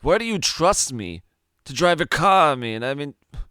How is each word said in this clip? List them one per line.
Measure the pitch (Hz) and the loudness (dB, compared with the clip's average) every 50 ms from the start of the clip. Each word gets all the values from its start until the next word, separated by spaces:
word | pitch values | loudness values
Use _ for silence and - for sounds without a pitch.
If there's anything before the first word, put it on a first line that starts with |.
Why | - 135 170 | 2 2 2
do | 214 233 | 2 2
you | 226 220 | -2 -4
trust | 190 131 - - - 156 180 202 - - - 135 | -2 -2 -4 -4 0 2 2 2 2 0 -4 -4
me | 117 104 87 87 87 - _ _ _ _ _ _ _ _ | -10 -10 -10 -10 -12 -14 _ _ _ _ _ _ _ _
to | - 139 | -14 -6
drive | 120 170 180 175 156 | 0 2 2 2 2
a | - | 0
car? | 120 - - 156 196 190 190 170 151 | -2 0 2 4 4 6 6 6 4
I | 143 | 2
mean, | 127 123 117 110 110 117 | 0 -4 -6 -6 -4 -4
I | 127 139 | -6 -6
mean, | 139 143 143 135 _ _ _ _ - - - | -6 -8 -12 -12 _ _ _ _ -14 -14 -14